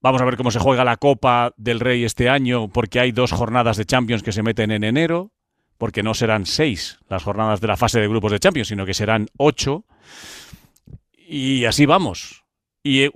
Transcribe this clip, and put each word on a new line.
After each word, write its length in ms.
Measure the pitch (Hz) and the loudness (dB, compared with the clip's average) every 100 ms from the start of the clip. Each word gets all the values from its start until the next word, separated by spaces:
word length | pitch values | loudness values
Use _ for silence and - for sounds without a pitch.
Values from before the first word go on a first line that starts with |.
Vamos 200 | 131 131 | 2 2
a 40 | 127 | 0
ver 120 | 123 | 0
cómo 140 | 123 | -2
se 80 | 110 | 0
juega 240 | 104 120 | 2 2
la 140 | 127 117 | 2 2
Copa 560 | 143 131 131 120 120 - | 2 2 2 2 0 -4
del 220 | 110 117 | -4 -2
Rey 240 | 123 123 | 0 0
este 260 | 117 - 123 | -2 0 2
año, 380 | 139 127 123 110 | 2 2 -2 -2
porque 320 | 123 110 123 | -4 -2 0
hay 120 | 127 | 0
dos 200 | 113 123 | 0 -2
jornadas 440 | - 113 123 117 107 | 0 -2 0 0 0
de 100 | 104 | 0
Champions 360 | 127 117 117 | 0 0 -2
que 120 | 107 | -4
se 100 | 104 | -2
meten 260 | 110 113 107 | -2 0 -2
en 140 | 107 | 0
enero, 480 | 107 127 165 170 196 _ _ _ _ _ | 0 0 0 -2 -6 _ _ _ _ _
porque 240 | 110 107 | -6 -4
no 100 | 107 | -2
serán 320 | 110 117 107 95 | 0 0 0 -2
seis 540 | - 160 98 - - _ | -2 -2 -2 -10 -14 _
las 140 | 95 | -8
jornadas 360 | 101 101 110 104 | -6 -4 -2 -2
de 60 | 110 | -2
la 100 | 95 | 0
fase 240 | 117 120 | 2 2
de 80 | 104 | 0
grupos 240 | 110 104 | 0 0
de 60 | 104 | 2
Champions, 300 | 190 160 107 | 2 0 -4
sino 180 | 104 98 | -6 -6
que 80 | |
serán 360 | 95 104 110 104 - | -4 0 0 -2 2
ocho. 500 | 147 - - 156 - _ - - - - - - _ _ - - _ _ | 2 2 -4 -4 -8 _ -20 -20 -20 -20 -20 -20 _ _ -20 -20 _ _
Y 480 | - 151 131 135 117 | -12 -6 -2 0 2
así 220 | 107 143 | 4 6
vamos. 560 | 180 151 85 - - _ _ _ _ | 6 2 -4 -14 -20 _ _ _ _
Y, 180 | 143 135 | 0 2
eh, 80 | 143 | 2